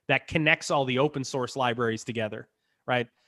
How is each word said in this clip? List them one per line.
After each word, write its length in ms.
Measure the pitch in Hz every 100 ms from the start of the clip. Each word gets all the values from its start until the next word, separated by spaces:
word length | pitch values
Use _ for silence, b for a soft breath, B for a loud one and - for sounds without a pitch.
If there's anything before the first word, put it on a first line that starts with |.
| -
that 180 | 131 -
connects 420 | 165 156 160 -
all 140 | 151
the 160 | 131 127
open 240 | 147 147
source 320 | 127 139 120 135
libraries 480 | 123 120 117 110
together, 460 | - 113 107 110 - _ _ _ -
right? 220 | 123 120 _